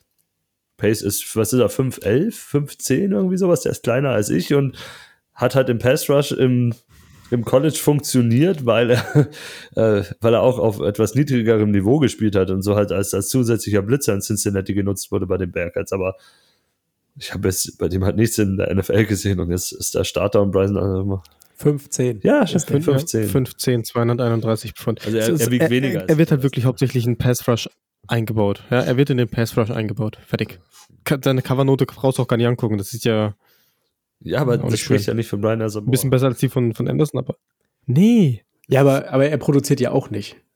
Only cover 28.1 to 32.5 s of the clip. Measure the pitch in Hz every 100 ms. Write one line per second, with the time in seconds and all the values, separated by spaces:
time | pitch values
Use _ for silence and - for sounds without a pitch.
28.1 | 117 110 110 101 95 - 123 123 127 143
29.1 | 127 120 - 113 - 110 117 107 101 107
30.1 | - - - 220 - _ - - _ -
31.1 | 143 139 131 - 131 135 135 135 - 135
32.1 | 131 120 117 120